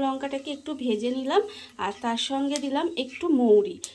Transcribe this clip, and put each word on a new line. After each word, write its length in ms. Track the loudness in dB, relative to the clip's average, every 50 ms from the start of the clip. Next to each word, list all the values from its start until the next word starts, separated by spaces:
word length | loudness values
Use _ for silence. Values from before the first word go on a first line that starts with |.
| 0
লঙ্কাটাকে 460 | 0 0 -2 -4 -4 -4 -6 -6 -6 -10
একটু 140 | -8 -6 -8 -8 -4 0
ভেজে 280 | 0 0 2 2 0 -2 -2
নিলাম, 240 | -2 2 2 2 2 2 -4 -14 -18 -18 -10 -6
আর 140 | -4 -4 -4 -4 -2
তার 180 | -2 -2 -2 -2 -2
সঙ্গে 280 | -2 -2 0 0 -2 -2 -2
দিলাম 220 | -2 -2 0 -2 -2 -2 -4 -6
একটু 220 | -6 -6 -6 0 2 2 4
মৌরি। 360 | 6 8 6 6 6 4 -2 -8 -12 -14 -14